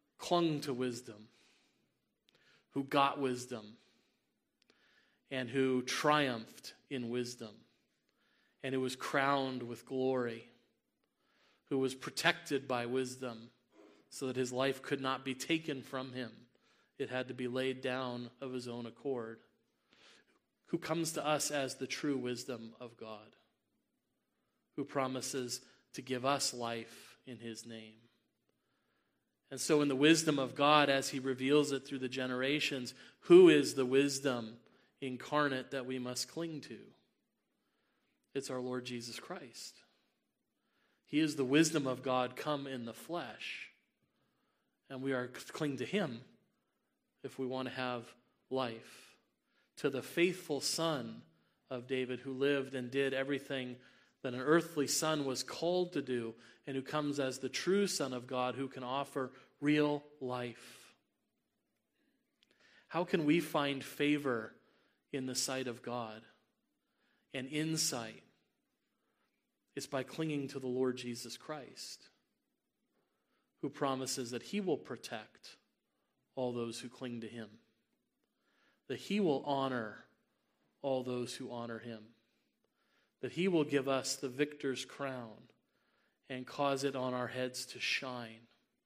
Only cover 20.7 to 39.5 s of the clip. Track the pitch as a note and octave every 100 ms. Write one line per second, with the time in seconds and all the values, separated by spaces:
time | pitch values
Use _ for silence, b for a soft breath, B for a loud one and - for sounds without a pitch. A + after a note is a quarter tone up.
20.7 | E3 - D#3+ D#3+ D#3+ D3 D3+ - D3 C3+
21.7 | - C3 - D3 C3+ B2 B2 - A#2+ A2+
22.7 | A2+ B2 A2+ A2 G#2+ G#2+ - _ _ _
23.7 | _ _ _ _ _ _ _ _ _ _
24.7 | - C#3 C#3+ C3 C3 A#2+ C#3 B2 B2 b
25.7 | b b - B2 B2+ C3 C#3 - B2 A#2
26.7 | A#2 A2+ - - - - A#2 A#2 A2 A#2
27.7 | A2+ A2 A2 A#2 _ _ _ _ _ _
28.7 | _ _ _ _ _ _ _ _ C3+ -
29.7 | D3+ D3 C3 D3 D#3+ D#3+ D3 C3 A#2 C#3+
30.7 | D3+ C#3+ C3+ C3 C#3 C3 B2+ C3 D3 C#3+
31.7 | C3+ - C#3 B2+ C3 B2+ B2+ C3 D3+ -
32.7 | C#3 B2 - B B - F3 F3+ D3+ B2+
33.7 | B2 B2+ C3 C#3+ C3+ C#3 B2 A2 A#2 _
34.7 | b b b C3+ B2 - D3 D3 C3 C3
35.7 | C#3 B2 C3 B2 B2 - - E3+ D#3 -
36.7 | A2 - - _ _ _ _ _ _ _
37.7 | _ _ _ _ _ _ C#3+ C3+ C3 B2+
38.7 | B2+ B2 B2 A#2 A2+ - F3+ C#3